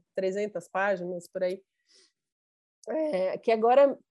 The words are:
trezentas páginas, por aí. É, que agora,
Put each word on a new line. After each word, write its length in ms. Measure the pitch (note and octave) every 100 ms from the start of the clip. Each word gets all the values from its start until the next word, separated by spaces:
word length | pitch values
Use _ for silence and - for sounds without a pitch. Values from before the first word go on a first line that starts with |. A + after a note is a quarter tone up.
| -
trezentas 540 | - F#3+ G3 G#3 F3 -
páginas, 600 | F#3 G3 F#3+ F3 F3+ -
por 140 | F#3+
aí. 180 | F3+ G3 _ _ _ _ _ _ _ _ _ _ _ _ -
É, 480 | C#4+ D#4 F#3+ F#3 -
que 120 | -
agora, 460 | A3+ A3+ B3+ C#4 C4 _